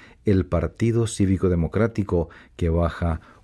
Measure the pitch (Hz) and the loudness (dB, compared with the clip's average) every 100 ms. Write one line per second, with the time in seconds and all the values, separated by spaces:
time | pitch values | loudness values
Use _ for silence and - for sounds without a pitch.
0 | - - - 95 85 85 80 - 113 117 | -20 -6 0 0 2 -2 -2 -2 0 0
1 | 113 - 95 95 95 85 78 98 113 113 | -2 0 0 2 2 0 0 0 -2 -2
2 | 95 87 82 - - - 87 82 85 - | -2 -2 -2 -8 -18 -4 -2 0 0 -2
3 | 85 82 - - | -4 -4 -8 -16